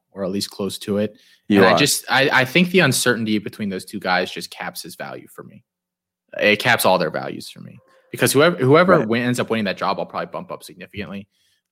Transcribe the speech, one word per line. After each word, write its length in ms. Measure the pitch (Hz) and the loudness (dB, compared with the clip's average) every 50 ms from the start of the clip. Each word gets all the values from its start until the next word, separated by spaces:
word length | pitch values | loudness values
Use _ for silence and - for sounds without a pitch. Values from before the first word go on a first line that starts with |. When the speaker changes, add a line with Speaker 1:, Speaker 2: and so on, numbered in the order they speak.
| _ _ | _ _
Speaker 1:
or 120 | - 95 98 | -12 -8 -6
at 60 | 92 | -4
least 200 | 95 101 104 - | -4 -4 -6 -8
close 280 | - - 101 95 98 - | -8 -8 -8 -8 -8 -8
to 180 | - - 101 | -6 -4 -2
it. 220 | 101 107 104 - _ _ _ _ _ _ - | -2 -2 -4 -6 _ _ _ _ _ _ 2
Speaker 2:
You 100 | 104 98 | 4 6
Speaker 1:
And 80 | 95 | 6
I 60 | 92 | 6
Speaker 2:
are. 60 | 90 85 | 6 4
Speaker 1:
just, 280 | 147 143 - - - - | 2 2 0 -2 -2 0
I, 220 | 117 131 135 143 | 0 2 2 4
I 140 | - 127 127 | 4 2 2
think 240 | 131 - 170 180 180 | 2 2 2 2 4
the 100 | 180 185 | 4 2
uncertainty 560 | 170 139 123 - - 127 117 107 113 107 107 | 4 4 2 0 2 0 0 0 0 -2 -2
between 320 | 104 - - - - 110 101 | -2 -4 -6 -10 -8 -8 -6
those 160 | 95 95 - | -6 -8 -10
two 160 | - - 101 | -10 -12 -8
guys 300 | 87 92 90 90 92 92 | -4 -2 0 0 0 -2
just 180 | - 92 87 - | -6 -12 -12 -12
caps 340 | - - - 87 - - | -12 -12 -12 -12 -10 -12
his 120 | - 82 - | -14 -14 -14
value 340 | - 76 67 64 64 - - | -14 -14 -14 -14 -16 -18 -20
for 140 | - - | -20 -20
me. 220 | - - - - _ _ _ _ _ _ _ _ _ _ _ _ _ _ - - | -20 -20 -20 -20 _ _ _ _ _ _ _ _ _ _ _ _ _ _ -6 -2
It 200 | - 104 107 - | 0 2 2 2
caps 260 | - 123 117 110 - | 2 2 2 2 4
all 100 | 107 92 | 2 2
their 140 | 90 87 76 | 2 0 -2
values 400 | - 67 65 69 - - - - | -4 -6 -8 -8 -10 -12 -14 -16
for 100 | - - | -18 -20
me, 180 | - - - - _ _ _ _ _ _ | -20 -20 -20 -20 _ _ _ _ _ _
because 220 | - - 131 123 | -4 0 0 2
whoever, 240 | - 131 151 175 175 | 4 4 4 4 2
whoever 440 | 175 131 127 143 160 180 185 185 160 | 2 2 4 6 6 6 6 4 4
Speaker 2:
Right. 60 | 123 | 4
Speaker 1:
win-, 180 | 107 113 120 120 | 0 0 0 0
ends 140 | 123 123 123 | 0 -2 -2
up 120 | 110 - | -2 -2
winning 160 | 113 113 107 | -2 -2 -2
that 100 | 95 92 | -2 -4
job, 220 | - 90 95 98 87 | -4 -2 -4 -2 -4
I'll 80 | 85 | -6
probably 260 | - - 90 87 87 | -8 -8 -10 -10 -8
bump 180 | - 82 90 87 | -10 -12 -10 -10
up 120 | 76 - - | -14 -14 -14
significantly. 640 | - - 92 90 90 - 98 101 76 98 101 101 _ _ _ _ _ _ _ _ _ | -18 -20 -20 -20 -16 -12 -12 -10 -10 -12 -14 -16 _ _ _ _ _ _ _ _ _